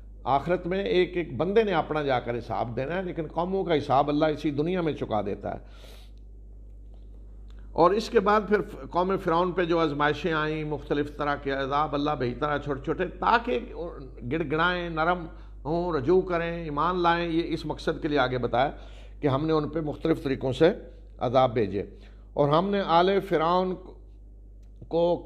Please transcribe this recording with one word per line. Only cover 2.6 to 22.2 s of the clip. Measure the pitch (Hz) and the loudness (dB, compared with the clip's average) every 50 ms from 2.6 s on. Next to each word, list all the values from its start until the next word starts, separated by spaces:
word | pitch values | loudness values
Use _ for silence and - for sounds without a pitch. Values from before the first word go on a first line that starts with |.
| 110 120 117 | -2 -2 -2
देना | 131 135 139 170 | -4 -4 -4 -4
है, | 185 190 | -4 -4
लेकिन | 180 160 160 156 147 | -6 -6 -6 -8 -6
कौमों | - 165 170 185 190 190 185 | -4 -4 -2 0 0 -2 0
का | - 165 | 2 2
हिसाब | 147 - - 127 135 147 147 | 0 2 4 4 4 4 4
अल्लाह | 147 147 160 156 | 2 2 2 2
इसी | 151 147 - 156 139 | 0 0 -2 -2 0
दुनिया | 131 147 170 185 185 170 | 0 0 0 0 0 0
में | 156 139 | -2 -2
चुका | - 131 110 113 104 98 | -2 -4 -2 -2 -2 0
देता | 101 95 - - - | -2 -4 -6 -6 -8
है। | - - - - - - - - - - - - - - - - - - - - - - - - - - - - - - - - - - - - - - - - - - - - - | -8 -8 -12 -16 -18 -20 -18 -18 -18 -20 -20 -20 -20 -20 -20 -20 -20 -20 -20 -20 -20 -18 -18 -18 -20 -20 -18 -18 -18 -18 -18 -18 -18 -18 -18 -18 -18 -18 -18 -16 -16 -16 -16 -8 2
और | - 160 180 196 | 4 4 4 4
इसके | 226 220 - - 226 | 2 0 2 2 2
बाद | 190 208 208 214 202 | 4 4 4 2 4
फिर | 180 208 202 - - - - 135 135 | 2 2 0 0 -2 -8 -12 -12 -4
कौम | - 175 180 185 190 | -2 0 0 2 0
फ़िरौन | 180 - 180 165 165 180 185 160 | 0 0 2 2 2 2 0 0
पे | 185 180 | -2 0
जो | 160 175 165 | 2 2 2
आजमाइशें | 165 156 143 139 147 147 151 147 - 180 160 | 2 2 2 2 2 0 0 0 -2 -2 0
आईं, | 156 151 156 156 156 156 | 0 0 -2 -2 -4 -4
मुख्तलिफ | 151 151 - - - 156 143 147 147 - - | -4 -6 -6 -4 -2 -2 -2 -2 -2 -4 -4
तरह | 147 147 143 | -2 -2 -2
के | 135 139 139 139 | -2 -2 -4 -2
अजाब | 135 139 131 143 143 156 151 - | -2 -2 0 0 0 0 0 0
अल्लाह | 143 143 151 151 | -2 0 0 0
भेजता | 139 135 120 123 120 147 | 0 -2 -2 -2 -2 -2
रहा | 151 147 143 | -2 -2 -2
छोटे | - 143 139 127 - | -2 -4 -4 -4 -2
छोटे, | 165 147 - 180 | -4 -2 -2 -2
ताकि | 175 - - 190 190 220 240 233 247 247 240 - - - - 165 160 147 139 139 127 - - 120 | -4 -4 -2 2 2 2 2 2 0 -2 -4 -4 -6 -10 -10 -10 -10 -10 -12 -14 -16 -16 -12 -6
गिड़गिड़ाएं, | 120 135 165 170 135 139 160 165 180 180 180 175 175 170 | -4 -2 -2 0 0 0 2 2 2 0 0 -4 -4 -2
नरम | 156 160 170 180 180 165 165 - - - - - - | 0 2 2 2 0 -2 -8 -12 -16 -16 -16 -16 -12
हों, | - 143 160 170 175 180 160 | -6 -2 -2 0 0 0 0
रजू | 147 120 135 180 190 185 | 0 4 6 4 4 4
करें, | 185 180 165 165 170 170 170 170 | 2 0 -2 0 -2 -4 -6 -6
ईमान | 156 147 143 156 170 180 185 | -4 -2 0 0 2 2 4
लाएं। | 170 170 170 170 175 170 | 4 4 4 4 2 0
ये | 160 165 170 - 156 | 0 0 0 0 -4
इस | 156 - | -4 -4
मकसद | 151 151 - - 180 160 135 - | -6 -6 -2 -2 -2 -2 0 -2
के | 156 | 0
लिए | 147 143 | 2 2
आगे | 127 127 127 123 | 2 2 2 0
बताया | 120 120 117 120 135 151 - - - - - - - - - - - | -2 0 2 2 2 2 0 -6 -14 -18 -18 -18 -18 -18 -12 -2 0
कि | 147 | 0
हमने | 127 135 156 160 160 | 2 2 2 2 2
उन | 156 151 - | 2 2 0
पे | 147 165 160 | -4 -4 -4
मुख्तलिफ | 147 - - - 165 160 - - | -4 -6 -4 0 0 0 0 0
तरीक़ों | 135 135 - - 135 127 | -2 -2 -2 -2 -4 2
से | - 160 175 - - - - - - - - - - - | 6 6 6 6 4 -6 -14 -18 -18 -20 -20 -8 -4 -4
अजाब | 127 117 131 127 127 113 | 2 4 6 6 6 4
भेजे। | 127 107 95 95 98 92 - - - - - - - | 2 0 2 0 -4 -4 -6 -10 -16 -18 -18 -20 -20